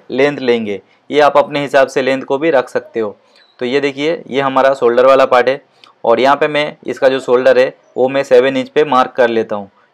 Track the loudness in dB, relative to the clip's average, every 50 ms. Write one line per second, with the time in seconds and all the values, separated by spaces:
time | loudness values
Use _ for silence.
0 | _ -8 -2 0 0 0 0 -2 -2 -2 0 0 -2 -6 -8 -10 -12 _ _ _
1 | _ _ 0 2 2 4 4 2 0 0 -4 -6 -6 0 2 2 2 2 0 -2
2 | -2 -2 -2 -4 -4 -6 -4 -2 0 0 0 0 -2 -2 -8 -10 -10 -8 -8 -8
3 | -8 -8 -10 _ _ _ _ _ _ _ _ _ -8 -4 -4 -2 -4 -4 -6 -4
4 | -6 -6 -6 -6 -10 -6 -4 -2 -2 0 0 2 2 2 0 0 0 0 2 4
5 | 4 4 4 4 4 4 2 2 2 0 -4 -4 _ _ _ _ -20 _ _ _
6 | 0 0 0 2 2 2 2 0 -2 -2 -2 -4 -4 -4 -8 _ -12 -12 -6 0
7 | 0 0 0 0 -2 0 0 2 2 2 4 4 2 0 -4 _ _ _ _ -2
8 | -2 -2 -2 -4 -2 2 2 4 4 2 -2 -4 -6 -2 _ -2 0 0 0 0
9 | 0 -2 0 -2 0 0 0 -2 -4 -4 -8 -10 -10 -14 _ _ _ _